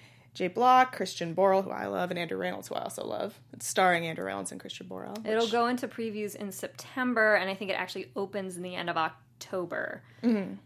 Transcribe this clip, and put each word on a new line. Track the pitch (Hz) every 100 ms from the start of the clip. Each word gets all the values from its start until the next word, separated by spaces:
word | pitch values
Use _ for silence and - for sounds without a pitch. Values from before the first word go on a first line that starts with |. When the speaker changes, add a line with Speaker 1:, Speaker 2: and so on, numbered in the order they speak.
| - - -
Speaker 1:
J. | - 185
Block, | 185 247 254 254
Christian | - 185 - 170
Borle, | 165 190 190
who | 190
I | - -
love, | 190 180
and | 175
Andrew | 170 -
Reynolds, | 180 98 -
who | -
I |
also | - -
love. | - - 202 - -
It's | - -
starring | - 185 170 165
Andrew | 165
Reynolds | - - 185
and | -
Christian | - - 190
Borle, | 185 - 208 220
Speaker 2:
It'll | 220
Speaker 1:
which | 233
Speaker 2:
go | 233 233
into | 247 247
previews | - 226 214 208 196
in | 202
September, | 185 - - - 269 254 233 214
and | 202 185
I |
think | 190 196
it |
actually | - 185 190 - -
opens | 196 208 190 175
in |
the | 180
end | 180 175
of | 165
October. | 160 - _ - - 190 170 - - - - -
Speaker 1:
Mm-hmm. | 240 214 185 196